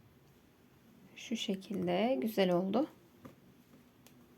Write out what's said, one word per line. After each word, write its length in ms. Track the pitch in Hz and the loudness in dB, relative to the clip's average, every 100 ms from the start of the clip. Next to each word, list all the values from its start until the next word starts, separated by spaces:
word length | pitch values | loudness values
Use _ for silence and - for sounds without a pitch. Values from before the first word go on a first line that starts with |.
| - - - - - _ - - - - - - | -20 -20 -20 -20 -20 _ -20 -20 -20 -20 -20 -20
Şu 200 | - 220 | -8 -6
şekilde 840 | - 190 - 180 180 175 226 262 | -2 -4 -4 -4 0 2 2 0
güzel 320 | 226 208 190 | 0 2 4
oldu. 340 | 175 190 214 320 - - - - - - - - - - - - - - | 4 2 0 0 -4 -20 -20 -20 -20 -20 -20 -20 -20 -20 -20 -20 -20 -20